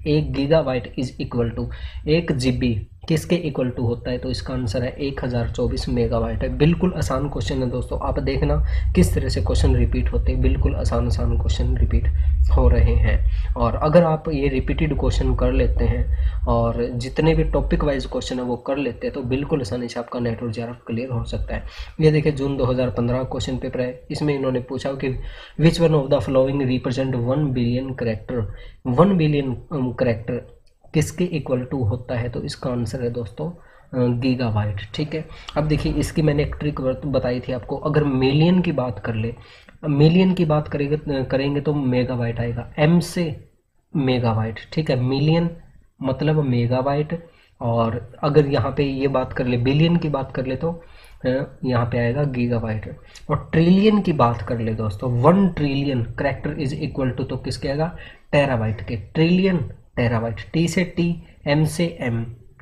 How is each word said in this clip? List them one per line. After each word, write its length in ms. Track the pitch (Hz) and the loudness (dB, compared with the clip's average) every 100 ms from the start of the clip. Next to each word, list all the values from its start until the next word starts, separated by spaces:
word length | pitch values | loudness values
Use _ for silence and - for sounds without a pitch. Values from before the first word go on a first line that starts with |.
| 156 | 0
एक 260 | 151 143 131 | 0 0 -2
gigabyte 680 | 139 160 139 127 - - | 2 2 2 -2 -4 -6
is 220 | 120 - 139 | -6 -6 -4
equal 320 | 127 117 120 | -2 -2 -4
to, 100 | 123 - - - 147 | -8 -8 -10 -8 0
एक 240 | 160 170 | 0 2
जीबी 560 | 139 131 123 123 104 - - - | 0 0 0 0 -2 -6 -10 -2
किसके 280 | 156 - 175 | -2 0 -2
equal 340 | 156 135 127 | 0 -2 -2
to 160 | 120 117 | -2 -2
होता 240 | 120 127 | -2 -4
है? 80 | 123 | -6
तो 120 | 127 | -4
इसका 240 | 120 - | -6 -6
answer 280 | 127 120 127 | -4 -2 -2
है 80 | 123 | -4
एक 340 | - 139 135 | -4 -6 -4
हज़ार 260 | 127 120 113 | -4 -2 -2
चौबीस 380 | - 117 127 - | -2 -2 -2 -2
megabyte 540 | 120 117 117 113 110 | 0 0 0 -2 -2
है। 60 | 127 | -2
बिल्कुल 460 | 127 151 170 185 160 | 2 4 4 0 0
आसान 320 | - 135 143 | -2 -2 -2
question 340 | 139 - 135 | -4 -4 -2
है 80 | 123 | -2
दोस्तों, 280 | 123 - 127 | -2 -4 -4
आप 160 | 139 135 | -4 -2
देखना 460 | 135 135 143 131 - - - | -2 0 2 2 2 0 2
किस 200 | 190 165 | 4 4
तरह 140 | 160 131 | 4 0
से 140 | - | 0
question 340 | 127 127 127 123 | 2 4 4 4
repeat 360 | 117 127 120 | 4 2 0
होते 200 | 123 - | 0 2
हैं, 80 | 127 | 2
बिल्कुल 340 | 127 - - | 4 4 2
आसान 320 | - - 120 120 | 2 0 0 0
आसान 320 | 117 113 117 | 0 2 2
question 380 | - - 123 - | 2 0 2 2
repeat 320 | - - - - - - - - | 2 2 2 2 4 4 4 6
हो 120 | 123 | 6
रहे 260 | 120 110 | 6 6
हैं। 360 | 113 104 113 - - - | 6 4 4 2 2 0
और 200 | - 117 | 0 0
अगर 280 | 123 160 170 | 2 4 6
आप 220 | 165 156 165 | 6 2 -2
ये 200 | 143 143 | 0 0
repeated 500 | 131 - 139 156 135 | 0 -2 0 0 0
question 360 | 131 - 131 | 0 2 2
कर 180 | 120 127 | 2 2
लेते 320 | 127 117 - | 2 2 2
हैं 480 | 120 120 - - - - - | 2 2 0 0 0 0 0
और 400 | 117 117 117 123 | 2 2 0 -4
जितने 480 | 123 127 - 156 | -4 -6 0 2
भी 100 | 156 | 4
topic 400 | 151 143 - 170 | 2 0 0 0
wise 220 | 151 135 120 | 0 -2 -4
question 300 | 127 - 127 | -6 -6 -6
है 60 | |
वो 140 | 123 120 | -4 -6
कर 200 | - 135 | -4 -4
लेते 300 | 131 110 123 | -4 -6 -8
हैं 80 | |
तो 80 | 143 | -6
बिल्कुल 380 | 123 131 143 151 | -4 -4 -2 -2
आसानी 280 | 107 123 120 | -2 -6 -6
से 120 | 120 | -8
आपका 200 | 117 123 | -8 -4
नेट 220 | 120 113 | -4 -4
और 100 | 123 | -6
जेआरएफ़ 240 | 113 117 120 | -6 -8 -10
clear 340 | - 113 131 | -8 -6 -4
हो 140 | 117 | -6
सकता 300 | - 113 - | -6 -6 -6
है। 100 | - - - - - | -8 -10 -12 -10 2
ये 100 | 156 | 4
देखिए, 220 | 151 151 | 4 2
जून 240 | 135 139 139 | 0 -2 0
दो 80 | |
हज़ार 260 | 127 123 123 | 0 0 0
पन्द्रह 320 | - 120 127 | 0 0 -2
क्वेश्चन 360 | 127 135 135 127 | -4 -4 -4 -4
पेपर 220 | 117 123 | -4 -4
है, 260 | 123 127 - | -6 -6 -8
इसमें 240 | 147 147 | -2 0
इन्होंने 260 | 143 131 123 | 0 0 -2
पूछा 320 | 123 127 139 | -4 -6 -6
कि 260 | 135 135 123 - - - - | -4 -4 -4 -8 -12 -12 2
which 200 | 160 165 | 4 6
one 140 | 165 | 4
of 100 | 156 | 4
the 140 | 135 143 | 2 0
following 420 | - 131 135 143 | 2 2 2 2
represent 520 | 127 127 139 123 131 | 0 0 -2 -2 -2
one 280 | 123 120 143 | 0 0 0
billion 460 | 147 123 120 123 135 | 0 0 0 0 -4
character, 580 | 123 117 107 - 123 101 - - - 127 | -4 -4 -4 -4 -4 -4 -6 -14 -10 0
one 260 | 123 190 | 4 4
billion, 440 | 185 151 147 135 113 - | 4 2 2 0 -4 -6
um, 220 | 151 127 - | -4 -4 0
character 360 | 123 110 - 120 - - _ _ - | 0 -2 -4 -8 -8 -20 _ _ -4
किसके 300 | 156 147 - | -2 0 -2
equal 400 | 180 165 - 123 | -2 -4 -2 -4
to 200 | 127 139 | -2 -2
होता 340 | 113 123 - 120 | -2 -2 -4 -4
है? 100 | 120 | -4
तो 140 | - | -6
इसका 280 | 147 - 135 | -8 -6 -6
answer 320 | 123 120 135 | -4 -4 -4
है 80 | 120 | -4
दोस्तों, 400 | 120 110 - 160 | -6 -8 -8 -8
अ, 720 | 175 - - _ 127 123 120 | -10 -18 -20 _ -2 0 0
gigabyte। 600 | 131 123 117 107 104 98 - | 0 0 0 -2 -2 -4 -8
ठीक 200 | - 151 | -6 -6
है, 140 | 160 - - - 151 | -6 -8 -14 -8 -2
अब 120 | 151 | 0
देखिए, 240 | 147 156 | 0 0
इसकी 300 | 147 - - | -2 -2 0
मैंने 200 | 151 143 | 2 2
एक 140 | 143 - | 0 -2
trick 200 | 147 143 | -4 -2
बत-, 260 | 131 127 147 | -2 -4 -2
बताई 340 | 131 123 123 | -2 0 -2
थी 120 | 127 | -4
आपको। 240 | 123 - 135 | -8 -6 -6
अगर 280 | 151 151 | 0 2
million 560 | 143 131 131 147 170 185 | 2 2 4 4 6 4
की 120 | 175 | 2
बात 260 | 139 123 - | 0 -2 -4
कर 160 | - | -6
ले, 200 | 110 113 - - - - - 156 | -4 -4 -6 -16 -20 -20 -8 0
मिलियन 460 | 143 156 180 190 | 4 6 6 4
की 100 | 180 | 4
बात 240 | 156 151 - | 2 2 0
करेंगे, 280 | 147 143 151 | -2 -2 -2
अ, 280 | 147 135 | -2 -2
करेंगे 360 | 127 135 139 143 | 0 0 0 -2
तो 140 | 147 | 0
megabyte 680 | 147 131 127 123 120 117 117 | 0 2 2 0 -2 -2 -2
आएगा, 340 | 120 120 - - | -4 -4 -6 2
एम 220 | 151 175 | 4 4
से 500 | - 185 165 107 - _ _ _ _ 156 | 2 -2 -4 -6 -14 _ _ _ _ -2
megabyte। 640 | 131 123 117 110 113 113 - | 2 2 2 0 -2 -6 -8
ठीक 180 | 160 156 | -4 0
है, 100 | 127 | 0
Million 500 | 127 135 151 165 170 - - - _ - | 0 2 2 2 0 -4 -16 -20 _ -8
मतलब 420 | 131 131 147 156 | -4 -2 0 2
megabyte। 840 | 139 120 117 127 135 143 151 165 - _ _ - | 2 2 2 0 0 0 -2 -6 -10 _ _ -8
और 560 | 120 117 113 113 - - | -2 0 0 -2 -8 -6
अगर 240 | 147 151 139 | 0 4 4
यहाँ 280 | 139 135 135 | 2 0 0
पे 80 | |
ये 240 | 139 135 139 | -2 0 0
बात 240 | 131 127 | 0 -2
कर 140 | - 123 | -2 -2
ले, 100 | 120 | 0
billion 400 | 127 143 165 170 | 2 4 4 2
की 120 | 156 | 0
बात 240 | 135 131 | -4 -4
कर 140 | - 131 | -6 -4
ले 100 | 131 | -4
तो, 280 | 165 170 - - - - 127 | -4 -6 -12 -20 -20 -6 -2
अ, 320 | 135 - - | -2 -4 -6
यहाँ 220 | 131 120 120 | -2 0 0
पे 120 | 120 | 0
आएगा 260 | 120 143 | 0 0
गीगाबाइट। 760 | 143 127 120 117 110 110 - - - - - | -2 0 0 0 -2 -4 -8 -14 -18 -14 -4
और 180 | - - | -4 0
trillion 500 | 160 170 190 214 208 | 2 6 6 6 4
की 100 | 190 | 2
बात 300 | 143 120 117 | 2 2 2
कर 160 | - 117 | -4 -4
ले 160 | 113 | -2
दोस्तों, 380 | 110 107 - 131 | -2 -4 -4 -2
one 360 | 120 143 190 190 | 2 6 6 4
trillion 560 | - 143 135 139 123 | 2 0 0 0 -2
character 640 | 110 - 143 131 151 151 135 | -4 -4 -4 -4 -6 -4 -4
is 80 | 156 156 | -4 -6
equal 320 | 143 127 120 | -2 -4 -2
to, 80 | 127 | -6
तो 80 | 131 | -6
किसके 320 | 127 - 147 | -8 -6 -4
आएगा? 280 | 143 175 - - - - | -2 -4 -6 -16 -20 0
Terabyte 560 | 147 139 117 110 104 - | 2 4 2 -2 -4 -6
के। 80 | 113 | -8
Trillion 760 | - 156 165 185 196 175 107 - - - | -4 2 4 4 4 2 -2 -10 -10 -2
terabyte, 400 | 120 113 117 110 - | 0 0 -2 -6 -4
T 160 | 156 170 | -2 0
से 160 | 190 | 0
T, 380 | 175 - 175 170 - - 151 | -2 0 -2 -2 -8 -8 -2
एम 180 | 151 | 2
से 340 | 156 - 170 - | 0 0 -4 -4
एम, 260 | 127 117 113 - - - | -4 -4 -6 -12 -20 -12